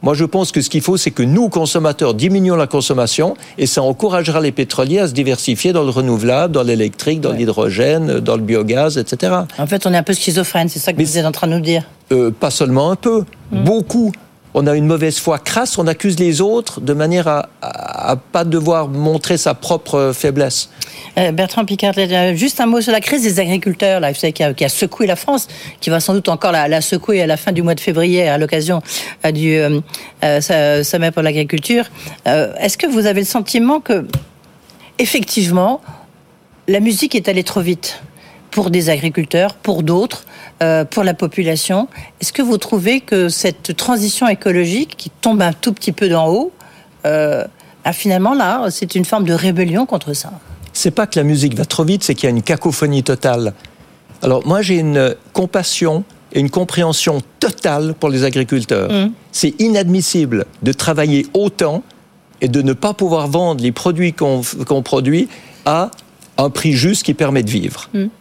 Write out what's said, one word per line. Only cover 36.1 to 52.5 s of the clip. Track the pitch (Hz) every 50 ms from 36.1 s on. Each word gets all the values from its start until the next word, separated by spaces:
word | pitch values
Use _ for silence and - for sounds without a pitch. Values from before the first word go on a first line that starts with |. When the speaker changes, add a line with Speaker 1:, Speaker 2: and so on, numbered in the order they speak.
| _ _ _ _ _ _ _ _ _ _ _ -
Speaker 2:
la | 196 202
musique | 208 226 220 190 - 294 -
est | 240 175 -
allée | 196 185 175
trop | - - 202
vite | 180 170 180 165 - - - - - - - - - - - - - -
pour | - - 190 185
des | 170 180 170 156
agriculteurs, | 160 143 135 165 147 - 160 143 - 170 180 202 -
pour | - _ - 196 - 160
d'autres, | 151 170 180 214 247 - - - - - - - - - _ 165
euh, | 165 160 160 156
pour | 151 - - 202
la | 190 175
population ? | - - 160 - - 185 165 160 160 - - 190 190 233 269 - - - - - _
Est-ce | - - -
que | - 277
vous | 240 240 208
trouvez | - - - 208 175 202 247 269
que | 254 - 220 190 180 170
cette | 165 - - 185 160 - - - 175
transition | - - - 247 233 202 214 196 - - 233
écologique | 202 - - 208 180 180 175 170 175 226 302 - -
qui | - - -
tombe | - - - 240 220 208 196
un | 170 165
tout | - - 247 202
petit | - - - 165
peu | - 208 190
d'en | 170 165 160 160
haut, | 170 214 277 370 - - - - - - - - _ - -
euh, | 147 151 156 151 151 147 127 107 - - _ - - - _ -
ah, | 147 170
finalement, | - - 208 185 185 190 214 269
là, | 285 233 180 202 254 254 202
c'est | 175 - - 170 -
une | 190 180
forme | - - 214 202
de | 170 170
rébellion | 165 - 190 180 170 185 175 160 196 254
contre | 262 - 180 - 147 147
ça ? | 139 - - 202 170 - - - - - - -
Speaker 1:
C'est | - - 185
pas | 156 - 220
que | 202 - 165
la | 147
musique | 147 151 147 139 147 123
va | 104 -
trop | - - - 160
vite, | 156 196 202 -
c'est | - 139
qu'il | - -
y | 135 120
a |
une | 120 110
cacophonie | -